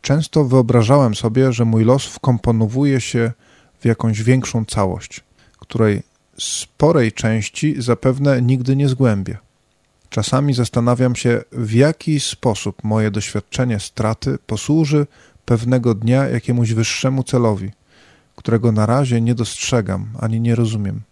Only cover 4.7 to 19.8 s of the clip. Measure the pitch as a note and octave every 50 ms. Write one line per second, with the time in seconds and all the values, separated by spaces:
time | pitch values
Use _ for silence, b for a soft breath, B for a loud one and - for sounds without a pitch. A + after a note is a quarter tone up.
4.7 | - A2 G2 F#2 F#2 F#2 - - - - _ _ b b b b b b - _
5.7 | - A#2 A2+ G#2+ G2+ - - _ _ _ _ _ _ - - - - - - _
6.7 | _ _ C#3+ D3+ E3+ D3+ A#2+ A2 - - - A#2 A2 A2 G#2 - _ - - D3+
7.7 | D3+ B2 A#2 A#2+ A#2+ - - C3+ B2+ C3 C#3 C#3+ C3+ B2 B2 A#2+ C3 B2+ B2 B2+
8.7 | C3+ C3+ C#3+ C#3 C3 B2 C3+ A#2+ G#2+ G2 F#2+ F#2 - G#2+ _ _ _ _ _ _
9.7 | _ _ _ _ _ _ _ _ - A#2 G#2 - - C3 C#3+ C#3+ C3+ A#2+ A#2+ -
10.7 | - B2 A#2 A#2+ B2 A#2+ B2+ B2+ A#2+ - - B2+ A#2+ A2+ - _ - B2 A#2 G#2+
11.7 | A2 A#2 C3+ D3+ D#3+ _ - - D3+ C#3+ - - - _ - B2+ G#2+ - - G#2
12.7 | F#2+ - - G#2+ G#2+ A2 G#2+ G#2+ G2+ G#2+ G#2 - - G#2+ - _ - - B2+ B2
13.7 | A2+ G2+ - - _ - G#2+ A2 A2+ - - C3+ C3+ - _ - A2+ G#2 - -
14.7 | D3 D#3+ D#3+ C#3 D3+ D3 D3 - b b b b b b _ - A#2+ A2 A#2 A#2+
15.7 | B2+ B2+ A#2 B2 A2+ G2 A2 A#2 B2 C3+ C#3 B2 A#2+ A#2+ - - B2 A#2+ A#2+ A2
16.7 | A2+ A2 A2+ - - - - C3 C3 C3+ B2 - - B2+ A#2+ A2+ G#2+ F#2 F2+ G2
17.7 | - _ b b b b b b b b b b b - - - A#2 A2+ A#2+ A#2+
18.7 | A2 G#2+ G#2+ G#2+ A#2+ C3+ C#3+ B2+ A#2+ A#2 A#2 A#2 B2 A2+ A#2 - - - - -
19.7 | - A#2+